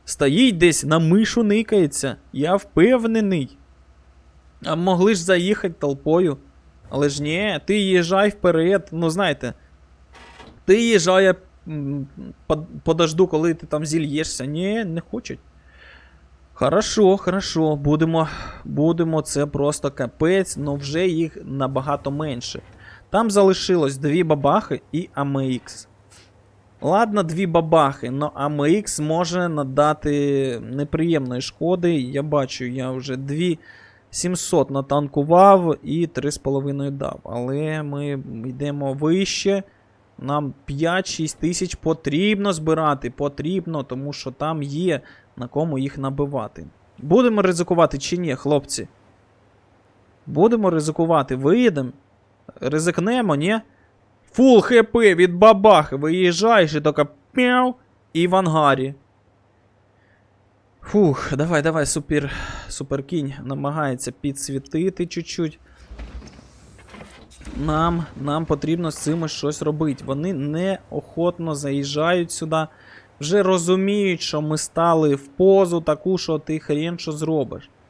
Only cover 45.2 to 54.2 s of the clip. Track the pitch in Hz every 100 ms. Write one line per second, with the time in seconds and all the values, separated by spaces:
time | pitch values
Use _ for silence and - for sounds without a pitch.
45.2 | _ - 127 139 165 135 135 147 135 139
46.2 | 143 135 107 - - _ _ - 139 220
47.2 | 247 208 190 170 170 170 156 143 - 175
48.2 | 170 127 143 147 139 - - _ _ _
49.2 | _ _ _ _ _ _ _ _ _ _
50.2 | 147 147 226 233 190 160 156 151 165 160
51.2 | 131 131 139 226 240 147 127 - _ _
52.2 | _ _ - - 127 156 170 170 190 247
53.2 | 208 143 170 220 - _ _ _ _ _